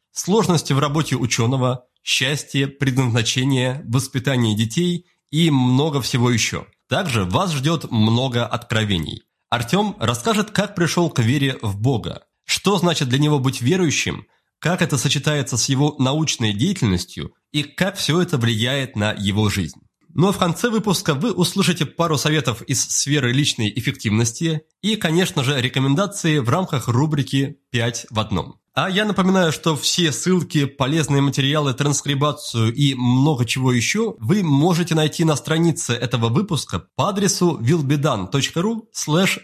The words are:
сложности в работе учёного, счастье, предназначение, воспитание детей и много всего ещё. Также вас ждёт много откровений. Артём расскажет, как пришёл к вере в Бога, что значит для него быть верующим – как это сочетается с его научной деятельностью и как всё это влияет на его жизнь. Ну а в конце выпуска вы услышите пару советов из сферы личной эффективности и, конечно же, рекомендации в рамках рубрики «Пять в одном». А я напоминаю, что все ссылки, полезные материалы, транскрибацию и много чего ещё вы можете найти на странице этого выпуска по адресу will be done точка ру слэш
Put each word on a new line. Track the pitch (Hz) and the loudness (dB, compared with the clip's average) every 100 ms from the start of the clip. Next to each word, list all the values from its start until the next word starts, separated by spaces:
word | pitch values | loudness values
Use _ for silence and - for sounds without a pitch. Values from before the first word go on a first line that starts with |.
| _ | _
сложности | - - 208 185 170 - | -8 0 2 4 2 2
в | 135 | 0
работе | 147 143 156 127 | 2 0 0 0
учёного, | 127 - 117 135 127 127 - _ | 0 0 0 2 0 -2 -8 _
счастье, | - - 131 147 - 139 139 | -4 0 0 -2 -4 -2 -2
предназначение, | 135 135 127 127 117 110 - 131 131 127 131 | -2 0 2 2 2 0 0 2 2 0 -4
воспитание | 139 123 135 135 143 131 117 107 | -2 -2 0 -2 0 2 2 0
детей | 113 135 175 175 - _ _ | -2 0 0 -2 -6 _ _
и | 147 170 | 2 4
много | 139 127 127 156 143 | 4 4 4 2 0
всего | 117 131 120 | -2 0 2
ещё. | 120 - 85 - _ - | 2 0 -4 -10 _ -6
Также | 127 190 117 | -4 -2 -2
вас | 90 110 190 | 0 0 0
ждёт | 147 135 170 - | 0 0 -2 -2
много | 113 107 117 131 120 117 | 0 2 2 0 -2 -2
откровений. | 117 - 110 107 92 78 - - _ _ | -4 -4 -2 0 -2 -4 -10 -16 _ _
Артём | 120 120 185 208 185 | -4 0 0 0 -2
расскажет, | 104 117 - 214 208 | -2 -2 0 0 0
как | - 208 | -2 -2
пришёл | 202 170 - 170 | 0 0 2 0
к | - | 2
вере | 113 131 139 131 | 2 2 0 -2
в | 110 98 | -6 -2
Бога, | 113 123 85 - _ _ | 0 0 -4 -12 _ _
что | - - - 202 | -6 -2 0 2
значит | 170 160 135 | 2 0 0
для | 135 | 2
него | 151 147 | 2 2
быть | 127 - | 0 0
верующим – | 120 190 175 - - - - _ _ _ | 0 2 2 0 -4 -6 -10 _ _ _
как | 151 175 | -2 0
это | 175 139 | 0 0
сочетается | 139 143 147 147 135 120 | 0 0 0 -2 -2 -2
с | - | 0
его | 131 147 147 | 2 0 0
научной | 131 151 156 - 110 | 0 0 -2 0 -2
деятельностью | 104 151 196 110 90 - - 71 _ _ | 0 -2 0 0 0 -2 -10 -12 _ _
и | 147 | -6
как | 143 - 185 196 | -6 -4 -4 -2
всё | - 160 | -2 0
это | 175 143 | 0 0
влияет | 117 113 120 139 131 107 | 0 0 -2 -2 -4 -4
на | 104 | -4
его | 101 101 101 107 | -2 -2 0 0
жизнь. | 98 82 - _ _ _ | 0 -4 -8 _ _ _
Ну | - 185 | 0 2
а | |
в | 190 | 2
конце | 185 160 240 | 0 0 0
выпуска | 220 214 170 - | 0 0 -2 0
вы | 139 226 | 0 0
услышите | 175 175 - 190 175 | 0 0 0 0 0
пару | 147 - 170 151 | -4 -2 -2 0
советов | 151 151 147 214 | 0 0 0 -4
из | - 135 - | -4 -4 -2
сферы | - - 147 123 | -2 0 0 2
личной | 131 143 - 104 110 | 2 0 0 -2 -2
эффективности | 110 117 113 104 113 - 165 156 - _ | -4 -4 0 2 0 0 -2 -4 -6 _
и, | 202 220 | -4 -2
конечно | 175 160 185 - | 0 2 0 0
же, | 127 143 | 0 0
рекомендации | 127 - 135 139 196 196 165 151 | 0 0 2 2 0 -2 0 0
в | 113 | 2
рамках | 160 185 139 - | 0 0 -4 0
рубрики | 117 156 143 113 139 135 - _ | 0 2 0 0 0 -2 -6 _
«Пять | 117 117 123 - | -4 -2 -4 -6
в | 110 | -4
одном». | 107 95 - - _ | -2 -2 -4 -10 _
А | - 175 | -4 -2
я | 190 | 0
напоминаю, | 214 196 185 190 170 | 0 2 2 4 2
что | 143 - 147 | 0 0 0
все | - - 165 | -2 0 0
ссылки, | 131 - 185 180 156 | 0 0 0 2 0
полезные | 139 - 131 160 143 143 | 0 0 -2 0 2 2
материалы, | 139 131 135 151 143 | 2 2 0 0 0
транскрибацию | 117 147 143 - 143 147 139 - 117 113 | 0 0 -2 -2 0 -2 -2 -4 0 0
и | 113 143 | 2 0
много | 131 123 123 143 143 | 2 2 4 4 2
чего | 120 - 131 | 0 0 0
ещё | 123 117 208 226 - | 2 0 -2 -2 -4
вы | 110 196 | 0 2
можете | 170 139 160 165 175 | 4 4 4 2 2
найти | 156 156 - | 0 0 2
на | 165 147 | 2 0
странице | - 160 170 151 - | 0 2 2 0 -2
этого | 117 123 123 117 | -2 -2 0 0
выпуска | 123 202 147 - 92 - | 0 0 -2 -4 -8 -6
по | - 147 | -2 -2
адресу | 202 196 - 175 147 | 0 0 2 0 0
will | 120 175 | 0 2
be | 135 151 | 2 0
done | 151 117 92 | 0 -2 -2
точка | 139 - - | -2 -2 -2
ру | 190 226 - | -2 -2 -8
слэш | - - 151 185 - | -8 -2 2 2 -2